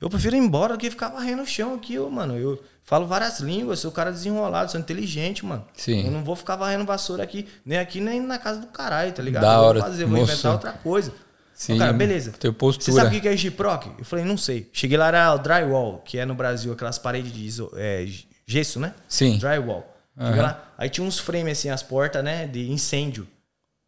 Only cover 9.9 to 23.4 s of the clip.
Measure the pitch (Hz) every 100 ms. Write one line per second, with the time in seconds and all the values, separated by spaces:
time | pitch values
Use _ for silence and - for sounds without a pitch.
9.9 | 175 170 110 123 147 156 107 - - 160
10.9 | 196 151 - _ _ _ - - 113 117
11.9 | 113 208 180 117 - 123 113 135 135 -
12.9 | 131 113 107 208 202 185 - 196 151 104
13.9 | - 123 175 175 202 - 120 104 - 127
14.9 | 151 160 170 165 147 143 175 147 135 113
15.9 | 87 - 123 131 127 127 120 120 117 120
16.9 | 123 123 127 123 113 107 113 107 - 104
17.9 | 95 92 95 - _ - 135 147 120 160
18.9 | - - - 135 104 131 151 117 90 -
19.9 | _ _ - 120 113 - - - - 135
20.9 | 165 185 185 - 170 165 147 139 131 -
21.9 | 135 147 143 143 165 151 123 123 143 -
22.9 | 143 147 113 92 _